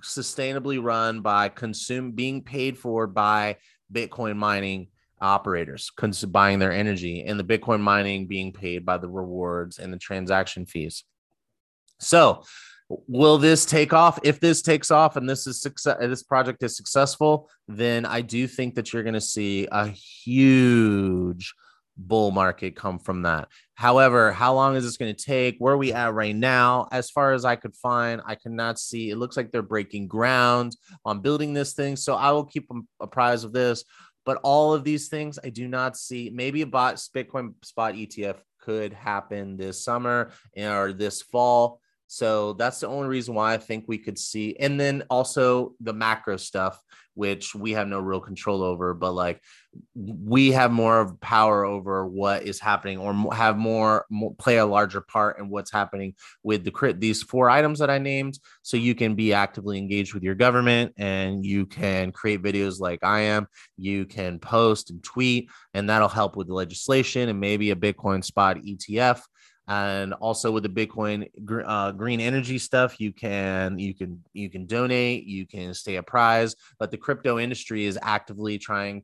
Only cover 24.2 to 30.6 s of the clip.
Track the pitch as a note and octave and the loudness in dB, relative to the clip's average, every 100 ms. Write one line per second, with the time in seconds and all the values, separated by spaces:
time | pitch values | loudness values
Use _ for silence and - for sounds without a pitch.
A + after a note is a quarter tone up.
24.2 | A2 F#2 B2 C3 C3+ C3 A#2+ A#2 A2+ G#2 | 4 4 2 4 2 2 -4 -6 -8 -6
25.2 | - C3 B2+ A#2+ B2 C#3 C3+ A#2 A#2+ A2 | -2 0 0 0 2 2 0 0 0 0
26.2 | G#2+ G#2+ B2+ B2+ B2 B2+ - B2+ A#2+ - | -2 0 2 6 6 4 0 -4 -4 0
27.2 | C#3 C3 B2 A#2+ A2 - B2 A#2+ A#2 A#2 | 2 2 0 -2 -6 -8 -2 0 -2 -4
28.2 | - G#2+ A#2 A2+ A#2 A2+ - A#2 A2+ A2 | -8 -12 -8 -6 -4 -6 -8 -8 -6 -6
29.2 | B2 C3+ A#2 A#2+ G2 A2 G2 G#2 G2 A2 | -6 -6 -4 -6 -4 -4 -4 -8 -6 -2
30.2 | A#2+ B2+ B2 B2 | 2 4 4 2